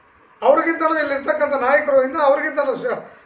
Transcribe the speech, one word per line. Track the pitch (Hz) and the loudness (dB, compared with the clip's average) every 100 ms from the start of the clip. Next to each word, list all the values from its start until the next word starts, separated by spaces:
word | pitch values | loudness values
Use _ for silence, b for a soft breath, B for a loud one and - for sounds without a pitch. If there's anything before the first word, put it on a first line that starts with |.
| _ _ _ _ | _ _ _ _
ಅವ್ರಿಗಿಂತಲೂ | 226 311 320 330 320 311 | 4 4 2 -2 -2 -2
ಇಲ್ಲಿ | 294 | -2
ಇರ್ತಕ್ಕಂಥ | 277 - 302 285 | -4 -4 -2 -2
ನಾಯಕರು | 277 247 294 285 269 | 0 0 0 2 2
ಇನ್ನು | 262 302 | 0 0
ಅವ್ರಿಗಿಂತಲೂ | 285 294 302 285 269 240 | 2 2 0 -2 -2 -4
ಸ-, | 240 214 B B | -6 -8 B B